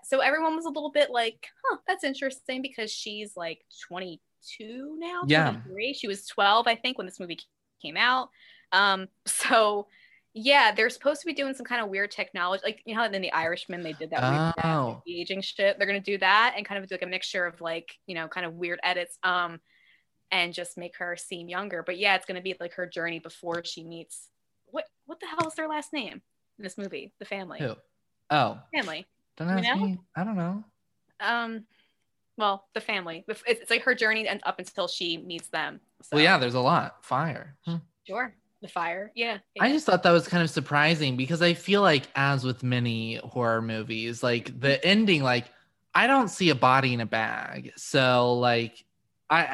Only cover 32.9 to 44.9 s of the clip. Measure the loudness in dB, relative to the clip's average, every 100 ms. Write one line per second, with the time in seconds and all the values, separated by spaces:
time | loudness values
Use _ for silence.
32.9 | -6 -6 -10 -10 -8 -2 -2 0 0 2
33.9 | 2 2 0 -2 -4 -4 -6 -8 -6 -6
34.9 | -4 -4 -6 -8 -12 -8 -6 -6 -10 _
35.9 | _ -2 4 6 6 4 2 4 4 2
36.9 | -8 -2 -2 -2 -6 -12 -12 -6 -6 -8
37.9 | _ -10 -6 -6 -10 _ _ -8 -4 -4
38.9 | -4 -8 -4 -4 -4 _ 2 4 4 4
39.9 | 6 8 6 4 2 2 0 0 4 4
40.9 | 4 0 0 0 4 4 2 2 6 6
41.9 | 6 2 0 2 2 0 -2 0 0 0
42.9 | -2 -4 -6 -6 -2 0 0 -2 -4 -4
43.9 | -6 -6 -2 0 0 -2 -2 2 2 4